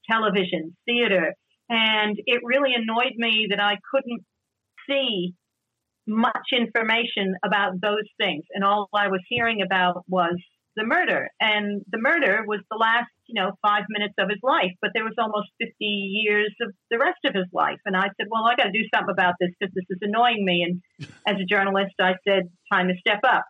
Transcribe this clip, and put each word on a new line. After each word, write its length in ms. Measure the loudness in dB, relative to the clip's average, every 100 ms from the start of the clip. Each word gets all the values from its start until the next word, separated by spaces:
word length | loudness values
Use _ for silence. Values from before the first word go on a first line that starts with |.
| -2
television, 640 | 0 2 0 0 -2 -6 -10 -4
theater. 500 | 0 2 2 0 -4 _ _ -4
And 480 | 0 2 2 0 -2 -2
it 160 | -2
really 300 | 2 2 2 0
annoyed 380 | 0 0 -2 -2
me 320 | 0 0 0
that 100 | 0
I 160 | 0 0 -2
couldn't 340 | -4 -2 -8 -12 _ _ _ _ -14 -4
see 460 | -2 0 -2 -4 -6 _ _ _ _ _ _ -4
much 420 | 0 2 0 -2
information 840 | -2 0 0 0 0 -2 -2 -2 -2 0
about 340 | 0 0 -2
those 260 | -2 -2 -4 -4
things. 240 | -4 -4 -6
And 120 | -2 2
all 240 | 2 0
I 140 | 0 0
was 140 | -2 -2
hearing 320 | -2 0 0
about 420 | 0 2 2 0 -2
was 280 | 0 0 -2 -6 _ _ -6
the 100 | 0
murder. 420 | 2 2 0 -2 -2
And 400 | 0 0 -2 -4 -6
the 60 | -2
murder 460 | 0 2 2 2 0
was 140 | -6 -4
the 80 | 0
last, 320 | 2 2 -2 _ -10
you 80 |
know, 180 | -4 -4 -2 0
five 200 | 0 0
minutes 240 | -4 -4 -2
of 100 | -2
his 80 | 0
life, 280 | 0 2 0 -2
but 120 | -4
there 100 | -4
was 120 | -4 -2
almost 320 | -2 -2 -6 -8
fifty 260 | -10 -6 -4
years 680 | -4 -2 -2 0 2 0 -4
of 100 | -8 -10 -4
the 80 | 0
rest 180 | 0 0 -2
of 80 |
his 140 | -2 -2
life. 280 | 0 -2 -2
And 140 | -2 0
I 60 |
said, 240 | -2 -4 -4
"Well, 160 | 0 2
I 100 | 2
gotta 160 | 2
do 140 | 0 -2
something 180 | -2 0
about 220 | 2 2 2
this 100 | -2 -2
'cause 120 | -8
this 120 | -6 -8
is 80 | -6
annoying 440 | -2 2 4 2 0
me." 180 | 0
And 180 | 0 -2 -8 -16
<laughs> 280 | -16 -8 -4
as 140 | -2
a 40 | 0
journalist, 500 | 2 2 2 0 0
I 140 | 0 2 2
said, 180 | 0 0 _ -2
"Time 180 | 0 2
to 40 | 0
step 220 | 0 2 2
up." 180 | 2 0